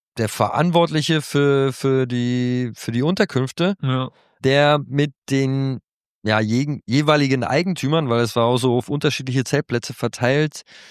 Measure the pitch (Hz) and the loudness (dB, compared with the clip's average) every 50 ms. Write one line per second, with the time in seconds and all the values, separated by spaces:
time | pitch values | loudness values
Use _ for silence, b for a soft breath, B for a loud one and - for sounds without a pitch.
0 | _ _ _ - 110 104 - - 110 104 - 127 160 175 165 170 170 - 156 156 | _ _ _ -4 -4 -2 0 0 0 0 2 0 0 2 2 2 2 2 0 -2
1 | 139 - 160 156 - - - 143 143 143 139 139 135 135 123 - - 135 131 131 | 0 0 0 -2 -2 -2 0 2 2 2 2 2 2 0 -2 -2 0 0 2 2
2 | 131 123 123 123 120 123 123 123 123 123 123 123 123 117 110 - - - 117 120 | 0 0 -2 -2 -2 0 0 0 0 -2 -2 -2 -4 -6 -8 -10 -8 -4 -2 0
3 | 135 160 190 - 208 - - 123 131 131 - - 170 190 202 - - 131 131 127 | 0 0 0 0 0 0 0 -2 -4 -2 -2 -2 -2 -2 -2 -2 -2 -2 -2 -2
4 | 131 127 b b b b b b - 131 135 143 147 147 151 147 - 120 135 143 | -4 -6 b b b b b b 0 2 4 4 4 4 2 2 0 -2 -2 0
5 | 143 143 - _ _ - 135 135 135 131 135 135 135 135 127 110 - _ _ _ | 0 -2 -4 _ _ -2 0 0 0 0 0 0 -2 -2 -4 -6 -10 _ _ _
6 | _ _ _ _ - 107 107 110 110 107 113 127 143 147 143 - - - 120 143 | _ _ _ _ -2 0 2 2 2 2 0 0 0 -2 -4 -6 -4 0 0 2
7 | 151 151 151 147 143 131 135 127 117 - 127 156 175 190 175 - 131 139 156 165 | 4 4 4 4 4 2 2 0 0 0 0 0 0 -2 -2 -2 -2 0 0 0
8 | 151 123 117 117 120 110 - 117 117 120 127 120 123 127 120 127 - - 143 143 | 0 2 0 0 0 0 0 2 2 2 2 2 2 2 2 0 -2 -4 -4 -2
9 | - 147 - - 131 131 123 135 123 - 143 143 - - 123 120 - - 120 - | -2 -2 -2 -4 -4 -2 -2 -2 0 0 0 -2 0 -2 -4 -4 -4 -8 -8 -6
10 | 123 113 - - 123 123 135 147 156 151 - - B B B B B B | -6 -6 -4 0 0 2 2 2 0 -2 -4 -10 B B B B B B